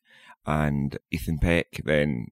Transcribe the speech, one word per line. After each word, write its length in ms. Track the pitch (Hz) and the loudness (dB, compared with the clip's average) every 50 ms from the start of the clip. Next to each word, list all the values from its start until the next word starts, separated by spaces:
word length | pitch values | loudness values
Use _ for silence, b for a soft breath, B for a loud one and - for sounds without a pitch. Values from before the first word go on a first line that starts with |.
| _ B B B B B B B - 76 | _ B B B B B B B -6 -2
and 480 | 76 76 76 73 71 71 69 71 - - - _ | 0 0 0 0 0 0 -2 -4 -6 -8 -10 _
Ethan 280 | - - - - 82 71 | -8 -6 -4 -4 -2 0
Peck, 420 | - 90 85 85 - - - - - | 2 2 2 2 0 -2 -6 -8 -2
then 420 | - - 73 73 76 67 60 53 - | 0 2 2 2 2 0 -2 -6 -8